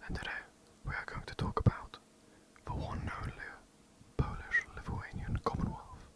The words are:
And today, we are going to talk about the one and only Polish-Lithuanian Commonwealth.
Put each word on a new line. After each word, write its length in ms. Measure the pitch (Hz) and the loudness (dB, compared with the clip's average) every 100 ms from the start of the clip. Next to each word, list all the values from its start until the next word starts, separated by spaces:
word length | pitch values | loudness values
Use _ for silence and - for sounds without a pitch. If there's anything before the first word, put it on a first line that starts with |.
| - | -4
And 100 | - | -4
today, 140 | - - - - - - | -2 -4 -8 -20 -20 -10
we 80 | - | -4
are 100 | - - | -4 -4
going 160 | - - | -6 -8
to 80 | - | -2
talk 240 | - - | 0 8
about 380 | - - - - - - - - - - - | 6 6 -8 -14 -18 -20 -20 -20 -20 -16 -6
the 60 | |
one 260 | - - - | -2 -2 -2
and 100 | - - | -2 -2
only 260 | - - - - - - - - - - | -4 -6 -10 -12 -18 -20 -20 -20 -12 2
Polish-Lithuanian 1200 | - - - - - - - - - - - - | 2 2 2 2 2 -8 -2 -2 -2 -4 2 2
Commonwealth. 600 | - - - - - - - | 2 2 0 0 -8 -14 -16